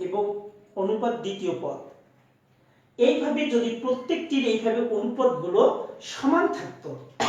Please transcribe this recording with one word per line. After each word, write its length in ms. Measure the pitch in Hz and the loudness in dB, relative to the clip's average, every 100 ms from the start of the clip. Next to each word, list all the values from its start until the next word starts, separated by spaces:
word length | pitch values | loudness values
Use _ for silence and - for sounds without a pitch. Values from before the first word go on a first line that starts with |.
| 180 | -4
এবং 160 | 208 202 208 - - _ 202 | -2 -2 -4 -10 -18 _ -4
অনুপাত 320 | 196 220 233 - 196 | -2 0 0 -2 -6
দ্বিতীয় 280 | 196 175 165 | -4 -4 -4
পদ, 160 | 151 - - - _ _ _ _ _ _ _ _ _ - 247 | -6 -8 -12 -20 _ _ _ _ _ _ _ _ _ 2 4
এইভাবে 340 | - 294 - 196 | 4 0 0 2
যদি 160 | 233 226 233 | 2 0 -2
প্রত্যেকটির 600 | 254 247 - 330 - 269 226 | -2 -2 -2 -2 0 0 2
এইভাবে 280 | 214 226 233 240 208 | 2 0 0 0 0
অনুপাতগুলো 640 | 240 262 247 247 175 202 - - - - - | -2 2 2 2 0 4 4 4 -8 -12 -14
সমান 320 | - 269 339 381 - | -2 2 4 2 -2
থাকতো, 320 | - - 147 135 - - | -8 -12 -12 -12 -10 -4